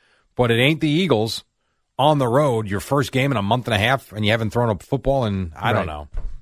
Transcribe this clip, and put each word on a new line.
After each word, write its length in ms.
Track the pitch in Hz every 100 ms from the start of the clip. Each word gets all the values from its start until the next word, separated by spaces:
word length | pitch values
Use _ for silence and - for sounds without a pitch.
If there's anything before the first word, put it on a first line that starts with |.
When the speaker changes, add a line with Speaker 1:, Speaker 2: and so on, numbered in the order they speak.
| _ _ _ -
Speaker 1:
but 160 | 120
it 80 | 117
ain't 180 | 135 160
the 80 | 156
Eagles 540 | 151 185 107 110 - - _ _ _ _ -
on 220 | 147 147
the 80 | 120
road, 400 | 131 147 113 104
your 100 | 98
first 300 | - 143 127
game 200 | 131 139
in 60 | 120
a 40 |
month 260 | 98 123 117
and 60 |
a 40 | 101
half, 320 | 113 131 -
and 120 | 104 104
you 60 |
haven't 200 | 113 107
thrown 180 | 120 117
a 60 | 90
football 480 | - 131 131 139 110
in, 260 | 98 87 76
I 160 | 107
don't 160 | 107 82
Speaker 2:
Right. 0 |
Speaker 1:
know. 200 | 76 80 - - -